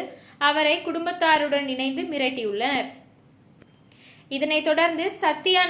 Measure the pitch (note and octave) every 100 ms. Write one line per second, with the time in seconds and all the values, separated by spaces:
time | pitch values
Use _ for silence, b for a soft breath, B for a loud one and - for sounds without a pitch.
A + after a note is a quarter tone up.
0 | F#4+ B B B C#4+ D4+ D4+ E4 F4 E4
1 | E4+ F4 D#4+ D#4 D4 C#4+ C#4 B3+ C4+ C4+
2 | F4 D4 C4 C4 G#3+ G3+ B3+ C4 - -
3 | - _ _ _ _ _ - _ _ B
4 | B B B C4+ D4 D4+ D4+ D4+ E4+ D#4+
5 | F4+ - E4 D4+ F#4+ F4+